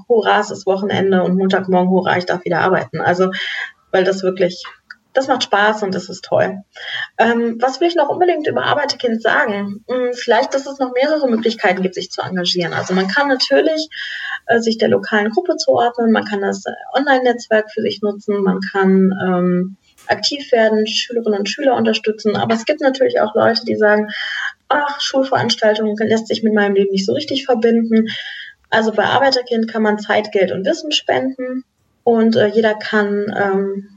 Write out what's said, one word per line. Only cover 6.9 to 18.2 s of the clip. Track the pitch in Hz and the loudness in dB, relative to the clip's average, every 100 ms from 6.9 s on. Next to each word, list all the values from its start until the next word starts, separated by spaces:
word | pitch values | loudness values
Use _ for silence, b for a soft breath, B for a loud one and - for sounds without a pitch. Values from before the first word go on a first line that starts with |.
| B B - | B B 0
Ähm, | 214 233 233 226 | 2 2 0 0
was | 254 - | -2 2
will | 339 | 0
ich | 330 | 2
noch | 294 | 0
unbedingt | - 359 320 311 | 2 2 2 0
über | - - | -2 0
Arbeiterkind | 294 277 - 247 226 | 0 -2 -2 -2 0
sagen? | 226 - 277 202 202 202 - | 0 2 0 -2 -6 -8 -6
Hm, | 254 247 | -2 -2
vielleicht, | 240 - 226 269 | -2 2 2 2
dass | 277 277 | -2 -4
es | 277 | -4
noch | 254 | -2
mehrere | 247 285 311 269 | 0 0 2 0
Möglichkeiten | 226 226 220 202 185 | 0 0 0 0 0
gibt, | 190 - | -2 -4
sich | 185 | -10
zu | - | -8
engagieren. | - 185 175 180 170 | -6 -4 -2 -2 -2
Also | - - | -4 -2
man | 185 190 | -2 0
kann | 190 277 | 0 0
natürlich, | 262 - 269 294 311 311 B B B B B - | 0 2 2 2 0 -4 B B B B B 0
äh, | 233 | 0
sich | 226 220 | 0 0
der | 220 | 2
lokalen | 196 196 214 208 | 2 0 -2 0
Gruppe | 226 359 311 | 0 -2 -2
zuordnen, | - 254 240 240 233 | 0 2 2 0 2
man | 214 208 | 2 0
kann | 208 | -4
das, | 196 196 - | -2 -4 -6
äh, | - - 247 | -10 -4 -2
Online-Netzwerk | 285 262 254 233 - 214 214 | 2 2 2 0 0 0 0
für | - | -4
sich | 214 208 | -4 -2
nutzen, | 208 202 | -4 -4